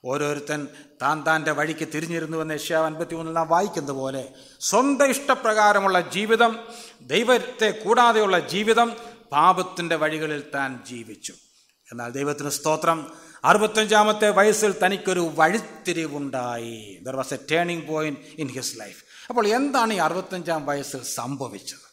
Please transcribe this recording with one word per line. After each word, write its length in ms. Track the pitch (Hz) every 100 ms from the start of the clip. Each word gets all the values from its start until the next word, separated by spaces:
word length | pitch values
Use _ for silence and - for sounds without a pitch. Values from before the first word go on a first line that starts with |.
| 127
ഓരോരുത്തൻ 600 | 139 147 147 143 151 143 - - _
താൻ 240 | 135 156 147
താൻ്റെ 260 | 160 151
വഴിക്ക് 360 | 147 156 156 156
തിരിഞ്ഞിരുന്നുവെന്ന് 680 | 151 165 170 160 160 160
യെശയ്യാവ് 320 | 151 - 160 160
അൻപത്തിമൂന്നിൽ 480 | 156 170 165 160
നാം 140 | 165 156
വായിക്കുന്നത് 480 | 165 208 175 139 135
പോലെ 280 | 135 135 110 - - -
സ്വന്തം 460 | - 202 269 269 277
ഇഷ്ടപ്രകാരമുള്ള 960 | 262 - 262 233 214 208 208 196 185
ജീവിതം, 580 | 156 170 214 220 233 226 - - - -
ദൈവത്തെ 720 | 127 156 233 247 - - 214
കൂടാതെയുള്ള 680 | 180 185 226 240 220 208 180
ജീവിതം, 560 | - 180 214 226 233 214 - - -
പാപത്തിൻ്റെ 640 | 139 170 180 180 - 170 165
വഴികളിൽ 480 | 156 156 156 147 139 139
താൻ 280 | 135 127 -
ജീവിച്ചു. 460 | 123 113 107 - - _ _ _ _ _
എന്നാൽ 200 | 120 120
ദൈവത്തിന് 380 | 127 143 147 143
സ്തോത്രം, 600 | - 156 156 151 160 139 - - - 139
അറുപത്തഞ്ചാമത്തെ 840 | 196 214 214 214 214 214 214 214
വയസ്സിൽ 440 | 185 208 208 208 185 240
തനിക്കൊരു 460 | 196 - 180 170 147
വഴിത്തിരിവുണ്ടായി. 1700 | 156 214 185 - - 165 160 143 139 131 123 120 117 113 104 90
There 140 | 107 131
was 140 | 127
a 80 | 135 -
turning 360 | 160 175 170 156
point 300 | 156 156 135 - -
in 80 | 143
his 220 | 127 120 113
life. 220 | 104 95 - - -
അപ്പോൾ 180 | 247 208
എന്താണ് 460 | 233 285 262 226
ഈ 40 | 208
അറുപത്തഞ്ചാം 680 | 160 170 185 185 165 165 143
വയസ്സിൽ 380 | 143 143 135
സംഭവിച്ചത്? 840 | 120 - 123 139 131 101 - - -